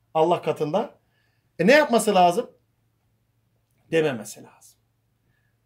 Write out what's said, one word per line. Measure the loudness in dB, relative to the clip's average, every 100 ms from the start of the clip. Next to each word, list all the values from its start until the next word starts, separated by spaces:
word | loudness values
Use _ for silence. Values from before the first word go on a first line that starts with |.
| _
Allah | -2 0 -2
katında. | -4 -6 -4 -4 -6 _ _ _ _ _ _ -2
E | 2
ne |
yapması | 4 4 0 2 2
lazım? | 2 2 -6 _ _ _ _ _ _ _ _ _ _ _ _ _ -4
Dememesi | -2 -2 -4 -12 -20
lazım. | -20 _ _ _ _ _ _ _ _ _ _ _